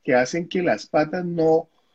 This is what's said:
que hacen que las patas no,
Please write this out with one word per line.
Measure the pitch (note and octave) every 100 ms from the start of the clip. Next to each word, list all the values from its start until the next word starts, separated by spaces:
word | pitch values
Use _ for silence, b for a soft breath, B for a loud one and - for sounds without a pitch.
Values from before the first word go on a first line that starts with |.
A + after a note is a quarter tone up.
que | - B2
hacen | C3 E3+ E3+
que | F#3+
las | E3+ G#2+ -
patas | D3+ D#3 F3+
no, | F3 E3+ D#3+ D#3+ E3+ _ _